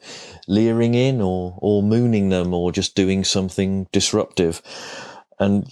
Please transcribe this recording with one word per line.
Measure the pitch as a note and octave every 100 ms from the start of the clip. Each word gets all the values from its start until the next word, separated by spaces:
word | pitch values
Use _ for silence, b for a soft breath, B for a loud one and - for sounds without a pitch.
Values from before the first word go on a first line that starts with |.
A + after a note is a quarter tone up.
| B B B B -
leering | G2+ A2+ A2+ A#2
in | A#2+ C3 C3
or, | F#2+ F#2 F2+ F#2
or | G#2 G#2
mooning | G#2 A2+ A#2+ G#2+ G2
them | F#2 F2
or | F2+ F2
just | F2+ F#2 -
doing | F#2+ F#2+
something | F#2 G2+ F#2 - F#2+ G2 F#2
disruptive. | G2 - G#2+ - - E2+ E2 B B B B B B B -
And | G2 G2+ -